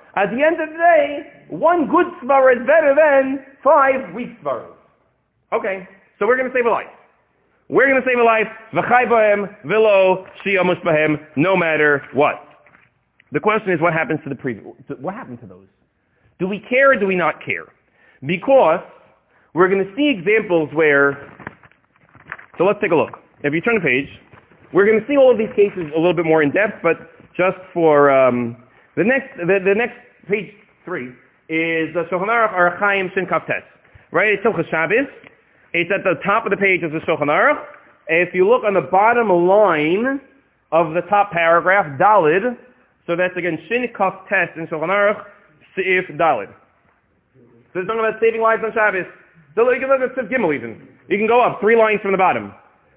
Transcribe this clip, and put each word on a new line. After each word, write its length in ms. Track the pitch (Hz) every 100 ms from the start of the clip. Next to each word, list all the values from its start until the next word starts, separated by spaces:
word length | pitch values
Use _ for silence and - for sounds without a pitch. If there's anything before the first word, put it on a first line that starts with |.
| _ -
At 140 | 202
the 120 | 233
end 180 | 302 330
of 80 | 311
the 60 | 320
day, 560 | 339 320 285 294 - - -
one 380 | 156 302 349 285
good 180 | 320 349 -
svara 400 | 240 277 262 240
is 60 | 240
better 280 | 320 294
than 500 | 277 311 269 269 269 - _
five 500 | 269 302 269 262 208
weak 300 | 185 220 -
svaras. 320 | 143 120 90 - _ _ _ _ _ _ _
Okay, 360 | 226 220 190 185 - _ _
so 80 | 208
we're 100 | 254
gonna 160 | 254
save 140 | 254 233
a 40 |
life. 200 | 156 92 - _ _ _ _ _ _ _
We're 180 | 165 269
gonna 160 | 262
save 140 | 247 240
a 60 |
life. 240 | 233 220 214 - -
V'chai 320 | 156 175 247 233
b'hem, 480 | 233 214 202 196 -
v'lo 640 | 139 214 220 196 190 185 185 -
shiyamush 380 | 196 190 180 175
b'hem, 420 | 180 151 156 147 - -
no 200 | 170 190
matter 460 | 165 151 151 143 -
what. 300 | 123 143 - - _ _ _ _ _ _ _ _
The 100 | 151
question 300 | 214 214 214
is, 100 | 170
what 120 | 170
happens 280 | 160 143 156
to 40 | 143
the 60 |
previous, 320 | 135 135 110 90 - 139
to, 60 |
what 200 | 143 147
happened 260 | 208 139 120
to 60 | 92
those? 220 | 92 95 _ _ _ _ _ _ _
Do 100 | 185
we 100 | 202 -
care 220 | 254 277
or 60 | 254
do 100 | 196
we 80 |
not 300 | 180 156 -
care? 280 | - 87 80 _ _ _ _ _ 131
Because 540 | 180 - 269 175 175 - - _ _ _ _ _
we're 140 | 151 180
gonna 220 | 196 190 269
see 120 | 294
examples 600 | 214 165 220 170 170 147
where, 440 | 147 156 143 143 135 - - - - _ _ _ _ _ _ - - - -
so 80 |
let's 160 | 180 208
take 120 | 202
a 20 |
look. 240 | 160 110 - _ _
If 120 | 147
you 60 | 160
turn 160 | 233 226
the 40 |
page, 280 | 160 123 139 - _ - _ _ _
we're 140 | 165 202
gonna 200 | 226 220
see 80 | 285
all 140 | 254
of 80 | 220
these 140 | 214 -
cases 340 | 202 190 156
a 40 | 156
little 160 | 170
bit 120 | 175 165
more 160 | 160
in 80 | 147
depth, 320 | 180 214 -
but 140 | 165 160 - _ - -
just 200 | 180 185 -
for, 380 | 175 160 147 143
um, 460 | 135 131 123 120 117 _ _ _ -
the 80 |
next, 320 | 196 269 269 -
the, 200 | 170 196
the 100 | 185
next 220 | 202 240 - _ _ -
page 240 | 208 165 - _ _
three 240 | - 170 127 123 _ _ -
is 460 | 160 165 165 160
the 100 | 175 170
Shulchan 180 | 185 196
Aruch 260 | 233 220
Orach 240 | 185 175 175
Chaim 320 | 202 196 185
Shin 120 | 190 180
Kaf 200 | 165 -
Tes. 160 | 101 - _ _ _ _
Right? 160 | 160 208
It's 100 | 202
Hilchos 240 | 233 170 156
Shabbos. 360 | 160 160 220 277 - - _ _ _ _
It's 180 | 170 170
at 140 | 196
the 160 | 190 165
top 200 | 180 214
of 60 | 226
the 60 | 196
page 260 | 196 185
of 100 | 170
the 60 | 156
Shulchan 280 | - 151 147
Aruch. 360 | 165 254 294 - - _ _ -
If 260 | 165 175
you 120 | 180 185
look 180 | 254
on 100 | 220
the 80 | 190
bottom 480 | 139 185 220 233 226
line 920 | 175 175 202 202 156 151 190 254 269 - _ _ _ _
of 200 | 160 165
the 80 | 170 175
top 240 | 202 202
paragraph, 640 | 170 165 170 170 196 156 135
Dalid, 580 | 190 214 156 180 240 233 - _ _ _ -
so 100 | 170
that's 180 | 180 180
again 220 | 175 160 -
Shin 200 | 233 240 -
Kaf 320 | 190 190 -
Tes 220 | 202 170 156
in 100 | 165
Shulchan 240 | 156 165
Aruch, 340 | 202 202 208 - _ _ _ _ -
Seif 300 | 185 185 180 147
Dalid. 340 | 165 123 98 - _ _ _ _ _ _ _ _ _ _ _
So 80 | 180
it's 60 | 185
talking 140 | 226
about 200 | 220 220
saving 220 | 226 220
lives 200 | 226 220
on 100 | 220
Shabbos. 320 | 220 214 185 170 - _ _ _
So 140 | 202 247
you 80 | 247
can 80 | 262
look 120 | 269
at 140 | 254
Seif 160 | 262 208
Gimel 240 | 254 180
even. 320 | 139 117 101 - _ -
You 100 | 202
can 80 | 214
go 140 | 240
up 200 | 208 -
three 160 | 208 233
lines 240 | 220 208
from 120 | 196
the 60 | 190
bottom. 340 | 185 123 101 101 _ _ _